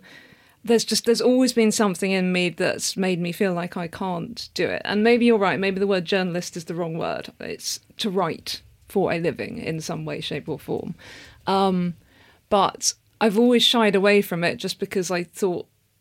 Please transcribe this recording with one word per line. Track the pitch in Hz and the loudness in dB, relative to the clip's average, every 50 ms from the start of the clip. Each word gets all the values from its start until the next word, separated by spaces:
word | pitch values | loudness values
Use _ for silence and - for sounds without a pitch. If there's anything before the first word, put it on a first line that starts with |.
| - - - - - - - _ _ _ _ _ - | -8 -14 -20 -20 -20 -20 -20 _ _ _ _ _ 0
there's | - 233 220 226 | 2 2 2 2
just, | - 220 - - | 0 -2 0 2
there's | 233 233 233 | 2 2 4
always | - 247 254 254 262 254 - | 4 4 4 4 4 4 4
been | 233 226 214 208 | 2 2 2 4
something | - 220 202 180 - 202 190 190 | 2 2 0 0 0 -2 0 0
in | 190 185 180 180 | 0 0 2 2
me | 180 180 175 | 0 0 0
that's | 165 - 185 156 - - - - - | 0 0 -2 -2 -2 -2 -4 -4 -4
made | 185 190 185 185 170 | -2 -2 0 0 -2
me | 175 175 170 | -2 -4 -2
feel | - 208 190 175 | -2 -2 0 0
like | 170 170 175 - | -2 -4 -6 -6
I | 190 175 165 | -8 -8 -8
can't | - - 196 185 180 170 165 - - - - - - | -8 -6 -6 -6 -4 -6 -6 -8 -10 -14 -14 -10 -4
do | - 170 | -2 -2
it. | 104 90 - - | -2 -2 -4 -4
And | - 202 208 214 | -2 0 2 4
maybe | 233 240 240 240 | 4 4 6 6
you're | 240 233 208 | 4 4 4
right, | 196 180 147 - | 4 2 0 0
maybe | 196 196 190 185 | 0 -2 0 0
the | 202 | 0
word | 196 202 185 170 | 0 0 0 0
journalist | 160 208 190 185 180 165 175 175 - - | 0 0 0 0 0 -2 -4 -6 -8 -10
is | 180 165 | -12 -10
the | - 175 | -8 -6
wrong | 165 175 165 160 | -6 -4 -4 -4
word. | 165 - 82 73 62 - - - - | -4 -4 -4 -4 -6 -8 -12 -14 -14
It's | - 78 - - - - - - - _ _ - | -12 -12 -10 -10 -8 -8 -8 -8 -12 _ _ -6
to | - 220 | -4 -2
write | 180 196 180 160 - - - - - - - - _ _ _ - | -2 -2 -2 -2 -4 -6 -10 -10 -12 -12 -14 -18 _ _ _ -6
for | - 202 175 - - | -2 0 0 0 0
a | 170 | -2
living | 165 160 - - 101 92 - - | -2 -2 -4 -4 -6 -8 -8 -8
in | - - 165 160 156 | -8 -6 -6 -6 -8
some | - 165 160 156 | -8 -8 -8 -8
way, | 156 147 151 156 | -8 -8 -8 -8
shape | - 156 151 - 160 | -8 -8 -8 -8 -8
or | 147 - | -10 -8
form. | - - - - - - 165 - - - - - - - - - _ | -6 -6 -6 -6 -6 -8 -10 -12 -16 -20 -20 -20 -20 -20 -20 -10 _
Um, | - 196 196 196 190 185 180 175 175 170 - _ _ _ _ _ _ _ _ _ _ | -2 0 2 2 2 2 0 -2 -2 -4 -8 _ _ _ _ _ _ _ _ _ _
but | 208 202 180 - - - - - - - _ _ _ _ | 2 2 2 2 0 -2 -4 -4 -4 -4 _ _ _ _
I've | 208 226 185 220 | 0 2 4 4
always | 240 247 247 233 - | 4 6 6 6 4
shied | - - 240 220 208 190 | 4 4 4 4 4 4
away | 196 190 202 208 202 196 | 4 4 6 4 4 4
from | - 180 165 170 | 2 -2 -2 -2
it | 165 - | -2 -2
just | - - 190 - - | -2 -6 -8 -8 -6
because | 196 - - 202 175 170 | -8 -4 -4 -4 -2 -2
I | 185 175 175 | -2 -4 -4
thought, | 175 - - 214 185 175 - - - _ _ _ _ _ _ | -6 -4 -2 -2 -2 0 -2 -6 -10 _ _ _ _ _ _